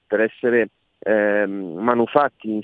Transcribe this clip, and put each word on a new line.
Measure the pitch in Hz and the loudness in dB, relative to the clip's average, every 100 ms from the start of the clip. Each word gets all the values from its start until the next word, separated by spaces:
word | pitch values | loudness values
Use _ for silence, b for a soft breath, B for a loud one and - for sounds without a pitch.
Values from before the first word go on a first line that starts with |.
| _ | _
per | 104 | -2
essere, | 110 - 123 120 104 - _ _ | -2 -2 0 0 0 -6 _ _
ehm, | - 107 104 104 101 98 92 82 | -2 0 2 0 -2 -4 -8 -4
manufatti | 117 120 117 147 139 - 110 | 0 2 2 2 0 -2 -6
in | 107 | -6